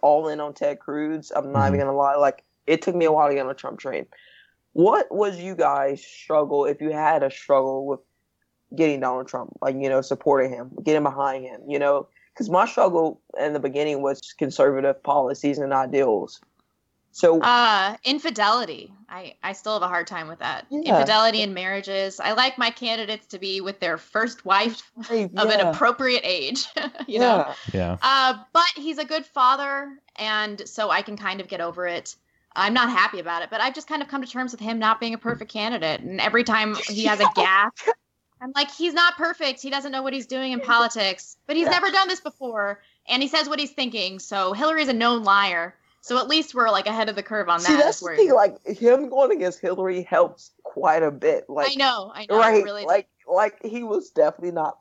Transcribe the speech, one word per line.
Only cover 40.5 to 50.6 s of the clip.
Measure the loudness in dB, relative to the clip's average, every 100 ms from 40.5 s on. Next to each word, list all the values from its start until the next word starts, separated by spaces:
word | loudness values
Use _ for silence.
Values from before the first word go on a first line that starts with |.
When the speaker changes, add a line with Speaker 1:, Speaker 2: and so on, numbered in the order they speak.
Speaker 3:
in | -4
politics, | 2 4 4 0 -2 -4 -10 -14 -4
but | -2
he's | 2
Speaker 1:
Yeah. |
Speaker 3:
never | 2 2
done | 2 0
this | -2
before, | -8 -10 -8 -4 -4 -6 _ _ -4
and | -2
he | 0
says | -2 -2
what | -4
he's | -6
thinking." | -6 -6 -4 -6 -8
So | -8 -2 -2
Hillary's | 0 0 0 0
a |
known | 0 2 2
liar. | 4 4 4 0 -4 -10 _ _
So | -4 -2
at | 0
least | 0 0
we're, | 0 2
like, | 2 0
ahead | -2 -2
of |
the | -4
curve | -6 -4 0
on | 0
Speaker 1:
See, | 4
Speaker 3:
that, | 4
Speaker 1:
that's | 4 0
Speaker 3:
is |
Speaker 1:
the | -2
Speaker 3:
where | 2
Speaker 1:
thing. | 6
Like, | 6 4 0 -10
him | 0 4 4 4
going | 2 2
against | 2 -2 -4
Hillary | -4 -2 -4 -4
helps | 0 2 2 0 -20 _